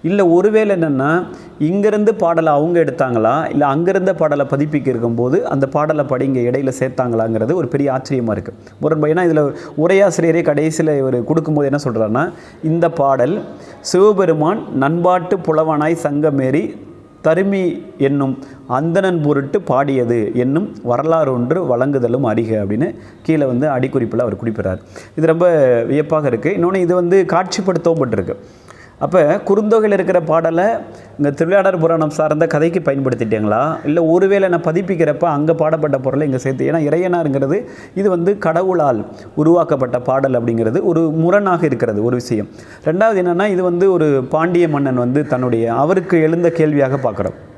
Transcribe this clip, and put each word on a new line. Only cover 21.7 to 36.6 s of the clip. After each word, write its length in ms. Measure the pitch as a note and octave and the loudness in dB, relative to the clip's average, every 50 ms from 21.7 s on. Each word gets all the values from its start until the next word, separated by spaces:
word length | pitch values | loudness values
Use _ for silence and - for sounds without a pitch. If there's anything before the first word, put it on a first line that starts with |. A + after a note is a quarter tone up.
| B2 | 0
வழங்குதலும் 480 | A#2 C3 C#3+ C#3+ C3+ A#2+ A2+ A#2+ C3+ C#3 | 0 0 0 0 0 0 0 0 0 0
அறிக" 380 | A2+ G#2+ A#2 A#2 A2 A2 G#2+ G2+ | 0 0 0 0 0 -2 -2 -2
அப்படின்னு 320 | G2 G#2 A2+ D3 G#3 - - - - - - | -2 -2 -2 -2 -2 -4 -10 -18 -20 -20 -8
கீழே 240 | - - D#3+ D#3 C#3+ | -2 -2 0 0 0
வந்து 220 | C3 B2 A#2+ C#3+ | 0 0 0 0
அடிக்குறிப்புல 520 | D#3 C#3 B2 C3 C3+ - C3+ A#2 A2 - A#2 | 0 0 -2 -2 -2 -2 -2 -2 0 -2 -2
அவர் 160 | B2 A2+ G2+ | -2 -2 -2
குறிப்பிடுறார். 440 | G2 A#2 A2+ G#2+ A2 G2 F#2 F#2 F#2+ - - - - - - - | -4 -4 -6 -4 -4 -4 -4 -4 -6 -10 -18 -20 -20 -20 -12 -4
இது 120 | - D#3 | 0 2
ரொம்ப 380 | E3 D#3+ E3+ F3+ F3+ E3+ D3+ C#3 B2+ B2 A#2 A#2 | 2 2 4 2 2 4 4 4 4 4 2 2
வியப்பாக 400 | B2 C3+ D3+ D3+ D3 D#3+ D#3 D3+ | 0 0 0 0 0 -2 0 0
இருக்கு. 220 | C3 A#2 A2 A2 D#3 | 0 -2 0 -2 -2
இன்னொன்னு 260 | G3+ - E3+ F3 F#3+ | 0 0 0 0 2
இது 200 | F#3+ F3+ E3 F3+ | 0 0 2 0
வந்து 300 | F#3 F3 F3 F#3 G3 F#3 F#3 | 0 2 2 2 2 2 2
காட்சிப்படுத்தவும் 720 | F3 E3+ F#3+ F3+ - - F#3 F#3+ F3+ E3 E3 E3+ E3 D#3 | 0 0 0 -2 -6 -4 -2 -2 -2 0 0 0 2 2
பட்டிருக்கு. 340 | C3+ A#2+ A2 G2+ F2 - - - - - - - - - - - - - - - | 0 0 -2 -4 -4 -4 -8 -10 -12 -20 -20 -20 -20 -20 -20 -20 -20 -20 -8 -6
அப்ப 420 | D3 D3+ C#4 C#4 - D4 F3+ G#3 G3+ | -4 2 4 4 4 4 2 0 0
குறுந்தொகையில் 460 | - G3 G#3 G#3+ G#3+ A3 A3 G#3+ G#3+ | 0 0 0 2 2 2 2 4 2
இருக்கிற 300 | G3+ F#3+ F3+ F3 F#3 F3+ | 2 0 0 2 0 0
பாடலை 440 | D#3+ D3+ D#3 E3 D#3+ E3 E3 E3+ F#3 A3 A#3 - - - - - - - - | 2 2 0 0 2 0 0 0 0 0 -2 -4 -8 -14 -20 -20 -20 -20 -6
இங்க 140 | - C#3+ C#3+ | -2 -2 -2
திருவிளையாடற் 480 | C#3+ - - D#3+ F#3+ G3+ F#3+ F#3+ F#3 F3 | 0 -2 0 2 2 4 4 2 2 2
புராணம் 300 | D#3+ E3 E3 E3 D#3 D3+ | 0 0 2 2 0 -2
சார்ந்த 380 | D3+ - D#3 D#3 D3+ D3+ E3 | 0 -2 -2 0 0 0 0
கதைக்கு 320 | D#3+ - D3 D#3+ E3+ E3+ F3+ | 0 2 0 0 0 0 -2
பயன்படுத்திட்டீங்களா? 960 | D#3 C#3+ C#3 C#3 C3+ C3 A#2+ A2+ B2 G#2+ A2 A2 G#2+ G#2 G#2 A#2 C#3 D#3 D#3+ - - | -2 -2 -2 0 -2 -2 -2 -2 -2 -2 0 0 0 0 0 0 0 -2 -4 -4 -4
இல்ல 180 | C#3+ D3+ E3+ E3 | -2 0 2 2
ஒருவேளை 460 | D#3+ E3 F3+ G3 F#3+ G3+ G3 F#3+ F#3 | 2 4 2 4 2 2 2 2 2
நான் 120 | F3 E3 | 0 0
பதிப்பிக்கிறப்ப 640 | F3 E3 D#3+ F#3 F#3+ F3 F#3+ D#3+ E3 D3 C#3+ C3+ E3+ | 0 0 -2 -2 -2 -2 0 0 2 0 2 0 0
அங்க 300 | E3+ D3 C#3+ D3+ D#3 D#3+ | 0 0 0 0 0 0
பாடப்பட்ட 440 | D#3+ D#3 D#3 D3+ D#3+ D3+ D3 C#3 | 2 2 0 0 0 0 0 -2
பொருளை 280 | C3+ B2+ C3+ B2+ C#3 D#3 | 0 -2 -2 -2 0 -2
இங்க 120 | C#3+ C3 | -2 -2
சேர்த்து, 340 | B2+ - C3+ C3 B2 | -2 -2 -4 -2 -2